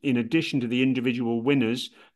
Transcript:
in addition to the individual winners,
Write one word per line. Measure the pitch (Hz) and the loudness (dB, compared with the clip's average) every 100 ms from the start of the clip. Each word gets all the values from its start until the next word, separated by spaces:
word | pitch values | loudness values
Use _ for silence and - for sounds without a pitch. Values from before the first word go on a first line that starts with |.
in | 143 120 | -2 0
addition | 117 160 - 139 | 0 0 0 -2
to | 120 | 0
the | 123 | 0
individual | 131 127 120 120 117 117 | 2 2 -2 -2 -2 0
winners, | 120 143 110 123 - - - | 2 2 2 -2 -8 -16 -20